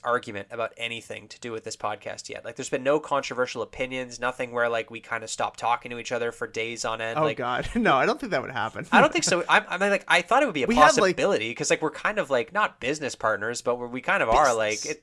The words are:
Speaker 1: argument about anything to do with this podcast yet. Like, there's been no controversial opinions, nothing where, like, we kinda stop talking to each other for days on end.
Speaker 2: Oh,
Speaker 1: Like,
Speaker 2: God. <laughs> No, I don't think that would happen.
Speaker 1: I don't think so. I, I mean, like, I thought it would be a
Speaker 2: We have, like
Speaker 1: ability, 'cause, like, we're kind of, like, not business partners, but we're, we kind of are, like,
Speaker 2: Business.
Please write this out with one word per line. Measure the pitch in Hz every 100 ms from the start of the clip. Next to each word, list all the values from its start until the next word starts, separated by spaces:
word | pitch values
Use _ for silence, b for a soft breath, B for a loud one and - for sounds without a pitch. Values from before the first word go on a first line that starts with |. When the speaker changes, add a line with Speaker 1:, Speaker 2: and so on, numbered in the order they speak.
Speaker 1:
argument | 120 120 117 101 101
about | 117 110 -
anything | 117 117 - 107 104
to | -
do | 120
with | 110
this | 110 -
podcast | 107 104 110 98 -
yet. | -
Like, | 110 120
there's | 127
been | 147
no | 131 151
controversial | 147 139 - 123 127 127
opinions, | 107 - 127 131 123 117
nothing | 127 123 123
where, | 120 120
like, | 113 110
we | 113
kinda | - 117 110
stop | - 104 -
talking | 113 120 123
to | 120
each | 113
other | 120 117
for | - 113
days | 113 113 117 120
on | 113
end. | 113 117
Speaker 2:
Oh, |
Speaker 1:
Like, | 151 139
Speaker 2:
God. | 123 123 -
<laughs> | 233
No, | 208 135
I | 160
don't | 294
think | 240
that | 156
would | 113
happen. | 123 110 104 156
Speaker 1:
I | 196
don't | 285
think | 349
so. | - 175 175
I, | 175 208
I | 175
mean, | 202
like, | 202 -
I | 170
thought | - 240
it | 285
would | 156
be |
a | 127
Speaker 2:
We | 233
have, | 294 285
like | 185 170
Speaker 1:
ability, | 165 160 113
'cause, | 120 147
like, | 165
we're | 156
kind | - 185 208
of, | 139
like, | 127 117
not | 196 214 -
business | 120 151 131 -
partners, | 110 101 107 120
but | 120 120
we're, | 120
we | 127
kind | 143 196
of | 123
are, | 120 143
like, | 113 107 107
Speaker 2:
Business. | 139 156